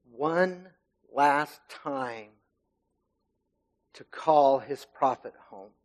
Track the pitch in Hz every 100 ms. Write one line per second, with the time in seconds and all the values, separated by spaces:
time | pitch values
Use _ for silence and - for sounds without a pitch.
0 | 123 117 156 170 185 180 185 _ _ _
1 | _ 131 143 143 151 - _ - 151 135
2 | 127 113 107 _ _ _ _ _ _ _
3 | _ _ _ _ _ _ _ _ _ -
4 | - - 160 151 139 135 139 139 - -
5 | 135 120 120 - _ 101 104 104